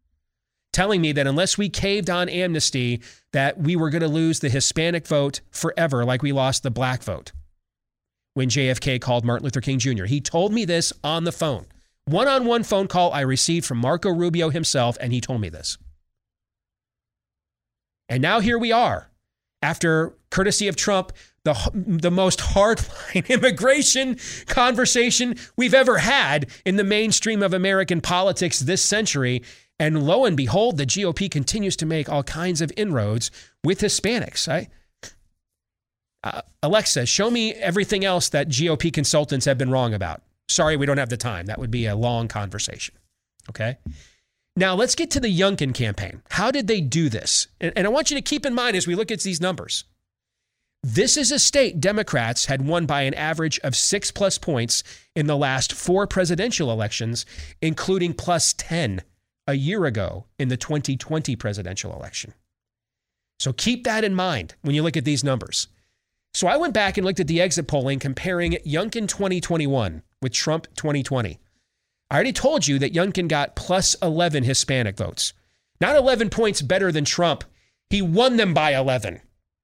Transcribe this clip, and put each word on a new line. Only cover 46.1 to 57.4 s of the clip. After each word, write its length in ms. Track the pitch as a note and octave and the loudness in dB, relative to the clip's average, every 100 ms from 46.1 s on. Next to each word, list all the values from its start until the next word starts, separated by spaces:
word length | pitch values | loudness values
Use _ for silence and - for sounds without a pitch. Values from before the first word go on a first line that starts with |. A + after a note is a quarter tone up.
| - - | -10 -6
How 200 | - A3 | -2 0
did 160 | C#4 G#3+ | 0 0
they 140 | G#3+ | 0
do 300 | C3+ D#3 D3+ | 0 2 0
this? 380 | A2 - - - - | 0 0 0 -2 -6
And, 100 | E3+ G#3 | -4 0
and 100 | G3 | 2
I 40 | |
want 200 | C#4 - | 2 0
you 60 | C#4+ | -2
to 60 | |
keep 240 | - D4 C#4+ | -2 -2 -2
in 80 | |
mind 200 | A#3+ A#3+ | -2 0
as 120 | F#3 E3+ | 0 0
we 80 | |
look 160 | F3 A3+ | -2 -2
at 100 | G#3+ | -4
these 220 | G3 D#3+ | -4 -2
numbers. 420 | F3+ F3 - - - _ _ _ _ _ _ _ _ - | -2 -2 -6 -8 -8 _ _ _ _ _ _ _ _ -10
This 360 | B2+ A#2 B3 D4+ | -4 0 2 2
is 120 | B3+ | 2
a 80 | C#4 | 2
state 420 | - C#4+ A#3 E3 | 2 4 2 2
Democrats 640 | F#3 G#3 - C#3 A2+ B2 - | 0 0 0 0 0 -2 -2
had 200 | C3+ C#3 | -2 0
won 200 | F3 D3+ | 0 0
by 160 | C#3+ | 0
an 100 | C3+ | 0
average 480 | C#3+ D#3 D#3+ D#3+ - | -2 -4 -2 -2 -2
of 160 | C#3 A#2+ | -2 0
six 340 | - G3+ - | 0 0 -4
plus 280 | - G3 - | 0 0 0
points 440 | - C3 A#2 - - - _ | -2 -2 0 -2 -4 -18 _
in 120 | D#3+ D3 | -2 0
the 100 | C#3+ | 2
last 380 | C#3 C3 - | 2 0 -2
four 320 | - F3+ F#3+ G3 | -4 0 2 2
presidential 640 | F#3+ F3 F3 A#3 - C3+ | 0 0 0 -2 -2 -2
elections, 540 | A2 G#2 - A2+ A#2 - - | -2 -2 -4 -4 -6 -8 -14